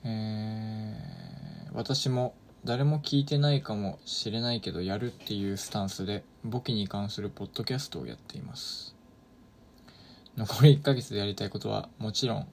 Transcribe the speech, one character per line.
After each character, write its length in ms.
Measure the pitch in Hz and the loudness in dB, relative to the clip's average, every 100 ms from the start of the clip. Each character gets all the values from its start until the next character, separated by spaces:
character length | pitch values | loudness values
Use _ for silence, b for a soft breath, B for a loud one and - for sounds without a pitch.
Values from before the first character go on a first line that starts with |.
え 920 | - 110 110 107 110 110 110 110 110 110 - - - - - - - | -4 -4 -2 -4 -4 -6 -6 -6 -8 -8 -10 -12 -14 -12 -12 -12 -10
ー、 40 | 117 | -8
私 320 | 113 135 139 | -2 0 2
も 280 | 127 127 - - - - | 2 0 -4 -20 -12 -2
誰 180 | 120 | 2
も 160 | 143 151 | 4 4
聞 220 | - 143 | 2 2
い 40 | 139 | 4
て 140 | 147 | 4
な 120 | 147 | 4
い 120 | 143 | 2
か 100 | - | 0
も 240 | 104 98 78 - | -4 -4 -6 -8
し 240 | - 110 | -6 -2
れ 100 | 110 | -2
な 140 | 120 | -2
い 80 | 117 | -2
け 100 | 98 | -4
ど 120 | 82 | -4
や 120 | 92 101 | -2 -2
る 120 | 120 | -4
っ 20 | |
て 240 | - - | -6 -6
い 180 | 104 98 | -2 -2
う 60 | 98 | -2
ス 120 | - | -4
タ 140 | 107 | -2
ン 60 | 98 | -4
ス 160 | - 98 | -4 -4
で、 180 | 104 - - | -4 -8 -12
ボ 180 | - 123 | -4 -4
キ 120 | - | -2
に 140 | 113 98 | -2 0
関 220 | 101 101 | -2 -4
す 100 | - | -4
る 120 | 101 | -6
ポ 140 | - 202 | -6 -8
ッ 40 | |
ド 120 | - | -6
キ 100 | 110 | -2
ャ 60 | 131 | -2
ス 100 | 143 | -4
ト 100 | - | -8
を 60 | - | -8
や 80 | |
っ 40 | 58 | -10
て 180 | - - | -12 -12
い 60 | |
ま 120 | - - | -10 -10
す。 400 | - - - - - - - - - - - - B B B B B - | -10 -10 -12 -18 -20 -20 -20 -20 -20 -20 -20 -20 B B B B B -6
残 280 | 107 - 147 | -4 10 12
り 80 | |
一 100 | 143 | 12
ヶ 100 | 143 | 6
月 220 | 131 - 101 | 2 0 -2
で 40 | |
や 60 | 101 | -2
り 80 | |
た 120 | 98 104 | -2 -4
い 40 | |
こ 80 | 104 | -2
と 140 | 110 | -2
は、 180 | 104 101 - | -2 -4 -6
も 140 | 107 | -4
ち 160 | 104 127 | -2 0
ろ 80 | 107 | -2
ん 120 | - | -6